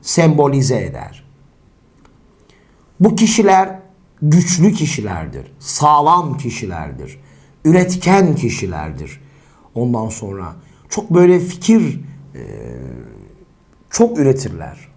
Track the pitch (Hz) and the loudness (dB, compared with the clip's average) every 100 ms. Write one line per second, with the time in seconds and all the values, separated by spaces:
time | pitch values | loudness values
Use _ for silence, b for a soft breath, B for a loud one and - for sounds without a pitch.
0 | - - 160 151 143 139 135 120 92 62 | -2 2 2 4 2 2 0 -2 -4 -10
1 | - - - _ _ _ _ _ _ _ | -16 -18 -20 _ _ _ _ _ _ _
2 | _ _ _ _ b b b b b _ | _ _ _ _ b b b b b _
3 | 196 226 226 - 202 190 190 - - _ | 2 4 2 4 4 4 2 -6 -20 _
4 | _ _ 151 165 170 - 180 - 151 - | _ _ 2 4 2 2 2 2 -2 -4
5 | 104 87 78 67 67 - - - 147 151 | -6 -8 -10 -12 -16 -18 -10 0 2 4
6 | 147 175 156 131 120 - 101 85 76 65 | 4 2 0 -6 -8 -8 -10 -10 -10 -12
7 | 71 - b b b b 156 180 180 185 | -16 -20 b b b b 2 4 4 -2
8 | - 196 185 139 120 - 98 80 78 69 | 2 4 4 2 -2 -4 -6 -8 -10 -10
9 | 73 - b b b b b - 120 120 | -14 -18 b b b b b -4 -2 -2
10 | 110 110 104 98 87 82 b b b - | -4 -8 -10 -10 -12 -14 b b b -8
11 | 226 170 175 180 175 - - 220 160 - | 0 4 6 4 0 -8 2 2 2 -6
12 | B B - - 52 52 58 60 65 60 | B B -20 -18 -16 -14 -14 -14 -14 -16
13 | 57 52 50 - _ _ _ _ _ - | -18 -20 -20 -20 _ _ _ _ _ 0
14 | 233 233 135 135 - 82 80 - - | 0 2 2 2 -2 -10 -14 -18 -20